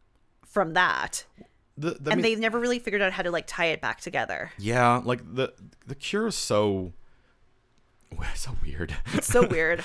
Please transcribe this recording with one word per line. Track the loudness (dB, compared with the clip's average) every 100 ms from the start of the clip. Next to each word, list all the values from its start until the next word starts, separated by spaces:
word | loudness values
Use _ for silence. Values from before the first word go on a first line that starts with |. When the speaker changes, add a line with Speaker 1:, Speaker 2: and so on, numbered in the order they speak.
| _ _ _ _ -4
Speaker 1:
from | 0 2
that. | 4 4 2 -4 -6 -10 -20 -20 _ _ -6
Speaker 2:
The, | -6
the, | -4 0
I |
Speaker 1:
And | 2
Speaker 2:
mean |
Speaker 1:
they've | 2 2
never | 0 0
really | 0 -2
figured | -2 0
out | 0
how | 0
to, | -2
like, | -2 -4
tie | -2 0
it | 0
back | -4 -6
together. | -4 -4 -2 -4 -8 -6
Speaker 2:
Yeah, | 0 4 6 4
like, | 0 -4 -4
the, | -4 -4 -6 -20 -20 -16
the |
Cure | -10 -4 -2 -2
is |
so, | -2 0 2 2 0 -4 -10 -20 -20 _ _ _ _ _ _ _ _ _
<laughs> | -6 -4
so | -4 -2 0
weird. | 0 -2 -4 -4 -2
Speaker 1:
It's | 0 4
so | 6 6
weird. | 4 2 -2